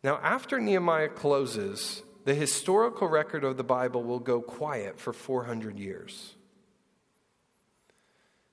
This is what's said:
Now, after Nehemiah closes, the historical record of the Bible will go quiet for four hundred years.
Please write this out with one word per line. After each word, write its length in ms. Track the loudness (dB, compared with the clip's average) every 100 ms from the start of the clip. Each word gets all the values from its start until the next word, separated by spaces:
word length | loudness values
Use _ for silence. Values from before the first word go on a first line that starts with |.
Now, 160 | 2 2
after 360 | 2 0 0 -2
Nehemiah 520 | 2 4 4 2 2
closes, 920 | 0 2 2 2 -2 -4 -4 -8 -8 -14 -6
the 80 | 0
historical 720 | 2 2 0 4 4 4 2 2
record 380 | 2 2 0
of 140 | -2 -2
the 40 |
Bible 400 | 0 2 2 0
will 160 | -2 -4
go 220 | 2 0
quiet 580 | 0 -8 -6 -4 -6 -8
for 140 | -8
four 320 | -8 -2 -2
hundred 340 | -2 -6 -6 -8
years. 580 | -8 -10 -12 -16 -18 -20 _ _ _ _ _ _ _ _ _ _ _ _ _ _ _ _ _ _ _ _ _